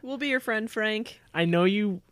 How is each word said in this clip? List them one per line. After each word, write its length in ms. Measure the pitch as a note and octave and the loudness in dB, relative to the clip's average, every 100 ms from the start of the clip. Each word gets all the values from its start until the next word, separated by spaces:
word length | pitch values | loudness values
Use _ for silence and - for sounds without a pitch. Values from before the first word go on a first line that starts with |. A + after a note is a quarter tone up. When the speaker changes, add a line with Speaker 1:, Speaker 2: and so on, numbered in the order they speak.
Speaker 1:
We'll 160 | B3+ C4 | -10 -6
be 120 | C#4+ | -2
your 120 | C4 | -2
friend, 300 | B3 A3 A3 | -2 -4 -4
Frank. 500 | A3+ G#3+ G#3+ A#3+ - _ | -4 -2 -2 -6 -14 _
Speaker 2:
I 100 | E3 | 0
know 200 | E3+ E3+ | 2 4
you 360 | F#3 G3+ G#3 F3+ - | 4 4 0 -2 -8